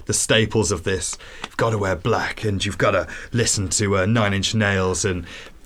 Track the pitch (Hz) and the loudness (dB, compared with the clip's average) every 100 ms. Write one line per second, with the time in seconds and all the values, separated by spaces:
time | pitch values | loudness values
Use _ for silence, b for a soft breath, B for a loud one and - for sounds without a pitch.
0 | B 107 - 113 110 113 95 92 98 92 | B -2 2 4 4 2 2 0 -2 -2
1 | - - B B B - 117 110 98 87 | -4 -8 B B B -2 0 2 0 0
2 | 120 101 - - 110 95 101 95 117 95 | 0 0 -2 -4 -2 -2 -2 0 2 2
3 | 80 B B 117 110 - 95 - 104 98 | 0 B B -2 0 0 0 0 2 2
4 | 95 120 101 98 92 110 101 98 92 92 | 4 4 2 2 0 2 2 2 2 0
5 | 101 90 87 B B - | 0 -2 -6 B B -18